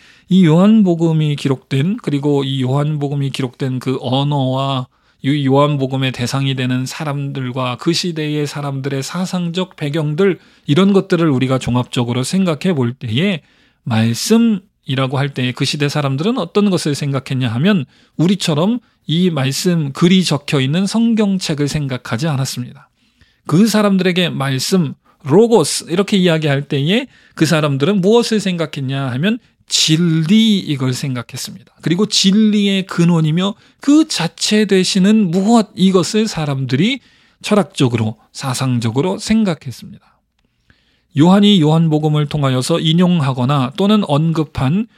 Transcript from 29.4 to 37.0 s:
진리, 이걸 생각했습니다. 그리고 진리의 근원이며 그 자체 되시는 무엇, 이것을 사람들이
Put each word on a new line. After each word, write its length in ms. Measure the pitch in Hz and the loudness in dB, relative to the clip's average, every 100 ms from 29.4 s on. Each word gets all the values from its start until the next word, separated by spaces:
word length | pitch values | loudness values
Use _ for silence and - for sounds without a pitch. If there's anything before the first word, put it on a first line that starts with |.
| _ _ - | _ _ -6
진리, 920 | - - 156 175 160 160 220 226 196 | -2 0 2 2 0 2 4 4 2
이걸 340 | - 135 131 | -2 -4 -4
생각했습니다. 800 | 127 143 123 - 123 - - _ _ | -4 -6 -6 -8 -12 -12 -16 _ _
그리고 240 | - 175 214 | -2 0 0
진리의 800 | - 196 202 214 208 202 196 190 | 2 2 4 4 2 0 0 -2
근원이며 680 | - 170 165 156 165 196 - _ _ | 0 2 4 2 0 -2 -6 _ _
그 280 | - 302 311 | 2 4 2
자체 580 | - - - - 214 202 | -2 -6 -4 -2 0 2
되시는 640 | 190 180 190 190 220 185 | 2 2 2 4 4 2
무엇, 380 | 180 196 233 208 - | 0 4 2 2 2
이것을 520 | 185 185 - 214 220 | 2 4 2 0 -2
사람들이 720 | - 147 135 131 131 208 269 | -4 -4 -4 -2 0 0 -2